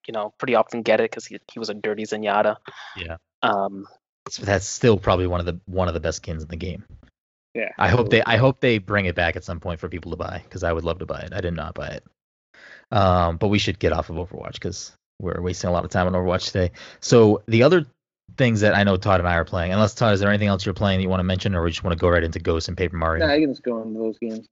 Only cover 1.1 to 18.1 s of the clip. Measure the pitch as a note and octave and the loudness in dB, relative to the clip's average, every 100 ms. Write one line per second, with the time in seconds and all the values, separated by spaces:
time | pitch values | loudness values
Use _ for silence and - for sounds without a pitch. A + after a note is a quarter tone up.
1.1 | - - G2+ - A#2+ G#2+ G#2 G#2+ G#2 G#2+ | -4 -14 -18 -16 -12 -10 -6 -6 -6 -6
2.1 | G#2+ G#2 G#2 G#2+ A2 - - - F#2+ E2+ | -4 0 2 2 0 -12 -20 -18 -14 -12
3.1 | E2 _ _ B2 G2+ G2 G2 G2 _ _ | -12 _ _ -2 0 -2 -6 -16 _ _
4.1 | _ - - G2+ G2 G2 - B2 G2 - | _ -16 -8 -2 -2 -2 0 2 4 2
5.1 | F#2 F2+ F2 F2 E2+ - F#2 F2+ E2 D#2+ | 2 0 -2 -4 -6 -6 -2 -2 -2 -4
6.1 | D#2+ - E2 D#2 E2+ F2 F2+ - - - | -6 -8 -10 -10 -10 -8 -10 -16 -20 -20
7.1 | _ _ _ _ - G#2+ - G2 A#2 G#2+ | _ _ _ _ -8 -8 0 2 4 4
8.1 | A2+ - A2 C3 C3 C3 A2 F#2 G#2 F#2 | 2 4 4 2 2 0 0 0 -2 0
9.1 | F2 E2+ E2+ - F2 F#2 E2+ F2+ E2+ E2 | 0 -2 -2 -8 -8 -8 -8 -8 -10 -10
10.1 | D#2+ E2+ F2 - F#2 F2 E2 E2 E2+ D#2 | -10 -8 -10 -14 -6 -2 -2 -4 -6 -8
11.1 | D2+ D#2 G2+ F#2 E2 D#2 - D2 D2 _ | -10 -8 -6 -6 -6 -8 -10 -12 -12 _
12.1 | _ _ _ _ _ - - _ G#2+ F#2+ | _ _ _ _ _ -20 -20 _ 2 4
13.1 | F2+ E2+ E2 G#2 G2+ - F#2+ F2 D#2+ D#2+ | 4 2 0 0 2 0 0 0 0 -4
14.1 | D#2+ E2 - - - F2 - - _ _ | -8 -8 -10 -14 -10 -10 -10 -14 _ _
15.1 | _ F#2 F2 F2+ F#2 F#2 F2 F2 G2 F2+ | _ -6 -4 -4 -2 0 0 0 0 2
16.1 | F#2 F2+ F#2 - G2+ F2+ - - - - | 0 0 -2 -2 -2 -2 -4 -20 -14 4
17.1 | B2 A2 G#2 - A2+ C3+ F3+ D3 _ _ | 8 8 6 2 6 6 6 2 _ _